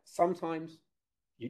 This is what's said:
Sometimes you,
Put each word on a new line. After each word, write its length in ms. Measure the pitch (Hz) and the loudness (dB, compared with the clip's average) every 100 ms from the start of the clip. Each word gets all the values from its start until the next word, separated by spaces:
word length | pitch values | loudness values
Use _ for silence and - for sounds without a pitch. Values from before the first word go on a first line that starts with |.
Sometimes 760 | - - 175 175 165 160 160 - _ _ _ _ _ - | -10 2 4 4 -2 -4 -6 -12 _ _ _ _ _ -12
you, 120 | 117 | -12